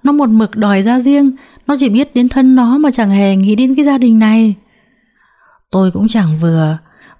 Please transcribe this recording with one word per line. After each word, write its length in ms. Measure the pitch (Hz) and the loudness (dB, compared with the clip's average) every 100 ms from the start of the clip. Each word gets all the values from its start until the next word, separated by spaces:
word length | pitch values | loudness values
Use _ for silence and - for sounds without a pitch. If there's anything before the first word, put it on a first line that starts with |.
nó 80 | 277 | -2
một 180 | 294 254 | 0 0
mực 260 | 220 214 214 | 0 0 -2
đòi 280 | 208 196 | -2 0
ra 160 | 208 247 | 0 0
riêng, 320 | 247 285 277 262 - _ - | 0 2 0 -2 -14 _ -8
nó 80 | 285 | -4
chỉ 100 | 262 | 0
biết 260 | 214 285 240 | 0 -2 -2
đến 140 | 247 | -2
thân 260 | 262 262 254 | 2 2 2
nó 220 | 233 277 | 2 0
mà 120 | 302 | 0
chẳng 160 | 247 208 | 0 0
hề 260 | 196 196 190 | 0 0 0
nghĩ 200 | 196 214 | 0 0
đến 200 | 262 269 | 0 0
cái 100 | 285 | 0
gia 120 | 269 | 0
đình 220 | 240 220 | 2 2
này." 360 | 220 220 220 196 _ _ _ _ _ _ _ _ _ _ _ | 2 2 0 -2 _ _ _ _ _ _ _ _ _ _ _
Tôi 200 | 190 190 | -2 -2
cũng 160 | 185 220 | -2 -2
chẳng 320 | 226 170 156 | -2 -2 -2
vừa, 380 | 165 160 156 160 - _ - | -2 0 -2 -4 -12 _ -20